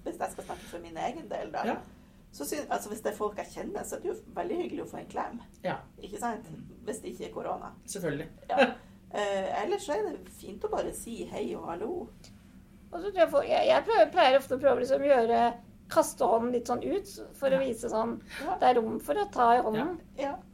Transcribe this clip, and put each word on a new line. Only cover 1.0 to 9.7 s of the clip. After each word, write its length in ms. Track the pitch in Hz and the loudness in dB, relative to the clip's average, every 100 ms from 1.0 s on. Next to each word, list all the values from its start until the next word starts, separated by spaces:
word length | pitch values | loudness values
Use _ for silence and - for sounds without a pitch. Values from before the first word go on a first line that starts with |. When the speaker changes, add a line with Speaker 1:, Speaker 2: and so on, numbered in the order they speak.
| 180 330 226 | -6 -6 -8
Speaker 1:
del, 220 | - - | -8 -6
da. 80 | - 220 | -4 -4
Speaker 2:
Ja. 60 | 311 - - - - - | -4 -8 -20 -20 -20 -20
Speaker 1:
Så 140 | - 285 | -10 -6
syn-, 160 | 302 - | -6 -4
altså, 160 | 240 208 | -4 -4
hvis 140 | 208 - | -6 -6
det 60 | |
er 60 | 208 | -2
folk 180 | 208 202 | -4 -4
jeg 140 | - | -10
kjenner, 320 | - 185 392 - | -8 -8 -8 -8
så 140 | - | -6
er 20 | |
det 80 | 370 | -6
jo 60 | - - | -8 -8
veldig 240 | - - 339 | -6 -4 -2
hyggelig 300 | 320 285 - | -4 -6 -8
å 20 | |
få 80 | - | -10
en 80 | - | -8
klem. 240 | 240 - 233 - - | -6 -6 -8 -16 -8
Speaker 2:
Ja. 140 | 185 151 - - | -6 -6 -10 -16
Speaker 1:
Ikke 160 | 190 208 | -12 -6
sant? 300 | 240 - - | -4 -6 -10
Speaker 2:
Mm. 140 | 156 - - - | -16 -16 -14 -8
Speaker 1:
Hvis 160 | - | -8
det 80 | - | -8
ikke 140 | - 175 | -10 -10
er 60 | - | -8
korona. 340 | 165 185 - - - | -6 -6 -8 -16 -10
Speaker 2:
Selvfølgelig. 400 | 196 170 143 156 - - | -4 -4 -4 -8 -14 -2
Speaker 1:
Ja. 160 | 285 240 - - - - | 4 4 2 -16 -20 -8
Eh, 400 | - 202 196 190 - | -4 -2 -2 -2 -2
ellers 260 | 254 | -2